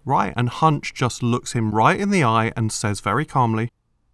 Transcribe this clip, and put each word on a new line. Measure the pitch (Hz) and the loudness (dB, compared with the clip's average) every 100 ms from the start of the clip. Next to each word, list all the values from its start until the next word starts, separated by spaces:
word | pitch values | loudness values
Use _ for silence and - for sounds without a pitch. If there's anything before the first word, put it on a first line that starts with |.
Right, | - 143 104 - | -2 0 0 -2
and | 123 | -2
Hunch | - 156 143 - | 2 2 2 -4
just | - 127 - | -4 -4 -2
looks | 120 120 - | -2 -2 -2
him | 123 110 | -4 0
right | 107 120 190 | 2 4 2
in | 202 | 2
the | 196 | 2
eye | 127 113 113 | 2 2 0
and | - 113 | 0 -4
says | - 107 101 | -2 -2 -2
very | - 110 | -2 -2
calmly, | 156 143 120 110 117 _ _ _ _ | 0 0 2 0 -2 _ _ _ _